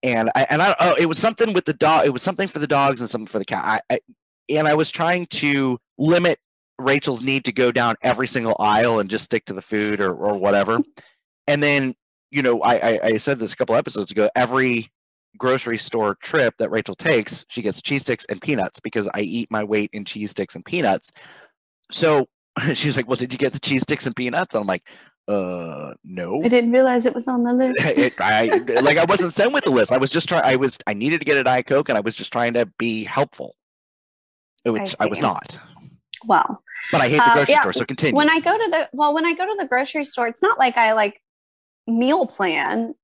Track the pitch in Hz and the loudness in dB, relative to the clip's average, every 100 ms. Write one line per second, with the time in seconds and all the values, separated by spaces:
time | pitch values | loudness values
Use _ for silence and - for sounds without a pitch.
0 | 127 117 113 - 135 151 190 - 180 156 | 0 0 0 0 0 2 2 4 2 4
1 | 165 160 220 220 226 196 - 151 156 160 | 2 2 0 0 0 0 -2 0 2 4
2 | 147 127 - 185 190 156 147 143 139 127 | 2 0 -2 -2 -6 -4 -2 2 2 0
3 | 117 113 107 107 98 101 101 107 - 127 | -4 -6 -6 -6 -4 -4 -2 -4 -2 -6
4 | _ _ _ _ - 151 156 151 156 - | _ _ _ _ -4 0 2 2 0 -2
5 | 165 180 175 - 147 143 131 123 _ - | -2 -2 -4 -4 0 0 0 -4 _ -4
6 | 151 175 175 147 _ _ _ - 131 143 | 2 4 2 -2 _ _ _ -4 0 0
7 | 143 120 131 135 127 120 123 120 120 113 | 0 -4 -2 -2 -2 2 2 2 0 0
8 | 127 117 131 131 113 - 107 107 120 113 | 0 0 -2 -2 -2 0 2 4 4 2
9 | 98 107 - 113 - 98 - 107 107 104 | 0 -4 -2 -4 -4 -12 -4 -2 0 0
10 | 95 82 85 101 98 101 98 113 - - | 0 0 -2 2 2 2 2 0 -2 -8
11 | _ _ _ _ - 147 147 143 131 120 | _ _ _ _ -2 0 2 2 0 -6
12 | _ _ _ 139 131 117 - 117 110 110 | _ _ _ -2 0 2 2 2 2 0
13 | 113 110 - 139 110 - 123 113 - 107 | 0 0 0 -2 -4 -4 0 0 0 -6
14 | 95 101 107 123 123 131 127 120 107 _ | -6 0 0 2 0 2 0 -2 -6 _
15 | _ _ _ 104 127 131 - 113 - 117 | _ _ _ _ 0 0 -2 -4 -4 -2
16 | 107 98 - 160 120 - 113 110 104 95 | -2 -2 -2 0 0 0 -2 -2 -4 -6
17 | 165 127 104 - - - 104 92 - 139 | 0 0 0 -6 -6 -6 -4 -4 -4 -4
18 | - 117 - 95 - 139 92 - 110 113 | -2 -6 -6 -8 -4 -2 -4 -8 -6 -4
19 | 101 - 101 113 113 110 104 107 104 107 | -4 -4 -4 -4 -6 -6 -2 -2 -2 -8
20 | 98 107 104 - 95 - - 180 123 95 | -12 -10 -8 -6 -8 -10 -8 -2 0 -2
21 | - - - - - _ _ _ _ - | -4 -20 -20 -20 -20 _ _ _ _ -2
22 | 165 151 131 _ _ - 131 131 147 127 | 2 2 0 _ _ -6 -4 0 0 -2
23 | 120 123 127 127 135 - - 135 - 151 | -2 -2 -2 -2 -2 -2 -2 -2 -2 -4
24 | 135 117 123 151 185 110 101 92 - - | -4 -6 -4 -4 -2 -4 -2 -4 -6 -20
25 | - _ - 104 90 90 82 71 73 - | -20 _ -4 -2 -2 -6 -10 -12 -14 -16
26 | - 90 87 120 226 226 233 247 262 247 | -16 -10 -6 -2 2 2 4 4 4 2
27 | 233 240 233 247 240 247 262 254 151 285 | 0 -2 -4 -2 0 2 0 0 0 2
28 | - - 98 110 113 131 123 120 139 151 | 0 0 0 2 2 0 2 2 4 4
29 | 165 196 175 - 214 285 180 127 107 127 | 2 2 0 2 2 2 2 2 4 2
30 | 131 165 - 143 135 131 135 - - 104 | 2 0 0 2 2 2 0 -2 -6 -4
31 | 127 165 147 143 127 127 123 139 147 113 | -2 -2 0 2 2 0 2 0 2 0
32 | 104 - 101 120 120 120 113 _ 117 110 | -2 -6 -6 -2 0 2 -2 _ -4 -4
33 | 101 - 147 - - _ _ _ _ _ | -4 -2 -2 -4 -16 _ _ _ _ _
34 | _ _ _ _ _ _ 120 107 98 - | _ _ _ _ _ _ -2 -2 -2 -2
35 | 107 101 - 90 - - - - - _ | -2 0 -2 -4 -10 -20 -20 -20 -20 _
36 | _ - 226 180 - 208 _ - - 151 | _ -16 0 2 2 -6 _ -16 -2 0
37 | 233 151 240 233 143 294 226 127 120 131 | 2 4 6 6 6 4 4 -2 -4 0
38 | 156 277 302 330 233 415 453 330 - 254 | 2 4 4 2 2 0 0 0 -2 0
39 | 294 302 330 330 370 403 311 247 269 311 | 0 2 0 -2 -4 -4 -2 -2 -2 -6
40 | 285 - 233 233 381 453 262 240 220 220 | -6 -4 -4 0 0 2 2 4 2 2
41 | 208 - _ _ _ _ _ _ - 226 | 0 -4 _ _ _ _ _ _ -4 0
42 | 254 330 262 - 190 156 147 214 226 - | 2 2 0 -2 -2 0 -2 -2 -4 -10